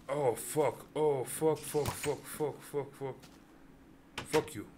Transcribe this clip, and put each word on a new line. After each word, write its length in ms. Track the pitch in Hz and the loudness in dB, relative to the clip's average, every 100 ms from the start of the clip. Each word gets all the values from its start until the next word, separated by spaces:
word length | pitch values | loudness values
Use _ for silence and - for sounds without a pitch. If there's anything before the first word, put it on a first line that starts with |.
| - | -4
oh, 260 | 143 131 | 2 2
fuck. 500 | 110 - 151 135 - - | 2 -2 2 2 2 -6
Oh, 300 | 147 151 135 | 2 2 2
fuck, 340 | 113 - 156 151 | -2 2 2 2
fuck, 280 | - 151 131 | 0 0 0
fuck, 380 | - 147 135 | -2 -2 -2
fuck, 360 | - - 147 - | -4 -4 -4 -4
fuck, 300 | - 143 139 | -6 -4 -4
fuck. 240 | - 135 120 - - - - - - - - - - - | -6 -8 -8 -14 -20 -20 -20 -20 -20 -20 -20 -14 -12 2
Fuck 200 | 156 - | 2 2
you. 160 | 104 - | -6 -10